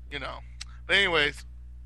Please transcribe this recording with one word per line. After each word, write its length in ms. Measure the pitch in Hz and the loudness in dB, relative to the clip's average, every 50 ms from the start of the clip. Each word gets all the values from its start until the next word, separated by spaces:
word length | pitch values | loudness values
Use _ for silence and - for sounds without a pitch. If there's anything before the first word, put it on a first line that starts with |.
| - - | -12 -8
you 100 | 143 143 | -8 -6
know. 180 | 135 - 127 127 - - - - - - - - - | -6 -6 -8 -10 -12 -14 -14 -14 -14 -14 -14 -8 0
But 100 | - 175 | 4 6
anyways, 480 | 196 202 185 170 156 147 147 147 - - - - - - - - - - | 6 6 6 6 6 6 4 2 -2 -10 -14 -14 -14 -14 -14 -14 -12 -4